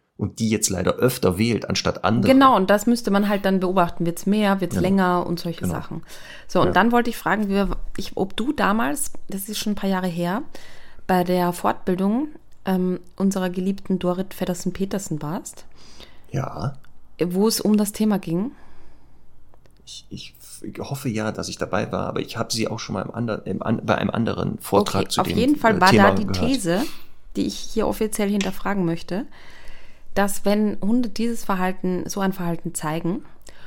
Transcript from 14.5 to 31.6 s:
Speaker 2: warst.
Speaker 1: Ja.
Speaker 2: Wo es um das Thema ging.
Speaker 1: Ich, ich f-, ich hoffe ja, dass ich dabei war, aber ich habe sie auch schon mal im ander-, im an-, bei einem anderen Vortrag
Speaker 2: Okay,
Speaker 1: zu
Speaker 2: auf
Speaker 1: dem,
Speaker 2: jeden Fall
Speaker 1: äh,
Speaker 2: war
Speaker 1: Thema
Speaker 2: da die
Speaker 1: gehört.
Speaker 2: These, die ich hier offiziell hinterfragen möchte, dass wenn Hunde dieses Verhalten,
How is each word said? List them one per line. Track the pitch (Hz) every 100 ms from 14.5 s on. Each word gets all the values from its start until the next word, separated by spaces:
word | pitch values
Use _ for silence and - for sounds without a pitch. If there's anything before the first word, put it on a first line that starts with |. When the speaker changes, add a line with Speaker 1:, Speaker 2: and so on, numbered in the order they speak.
| 175 185 175 196 196 - 156
Speaker 2:
warst. | 147 202 - - - - - - - - -
Speaker 1:
Ja. | 131 - - 139 - - - - -
Speaker 2:
Wo | 175 185 220
es | -
um | 202 214
das | 208
Thema | - 214 202
ging. | 165 170 247 - - - - - - - - - - - - - -
Speaker 1:
Ich, | - -
ich | - - -
f-, | - -
ich | - -
hoffe | - 135 127
ja, | 107 107
dass | 95 92
ich | -
dabei | - 98 113
war, | 95 95
aber | -
ich | - 110
habe | 113
sie | 113 107
auch | 107
schon | -
mal | 98
im | -
ander-, | - 120 - -
im | -
an-, | - 113 113
bei | 85
einem | 98
anderen | - 107 92 90 -
Vortrag | - - 208 98
Speaker 2:
Okay, | -
Speaker 1:
zu | -
Speaker 2:
auf | -
Speaker 1:
dem, | 85
Speaker 2:
jeden | 269 294
Fall | 226 202
Speaker 1:
äh, |
Speaker 2:
war | 185
Speaker 1:
Thema | 208 202
Speaker 2:
da | 196
die | 196
Speaker 1:
gehört. | 196 233
Speaker 2:
These, | 269 180 180 320 - - - - 196
die | 202
ich | -
hier | - 220 202
offiziell | 196 214 214 202
hinterfragen | 208 190 185 190 202 170
möchte, | 165 - 180 302 - - - - - - - - 196
dass | 202 - 202
wenn | 208 208 -
Hunde | 196 240 233
dieses | 196 233 226
Verhalten, | - 185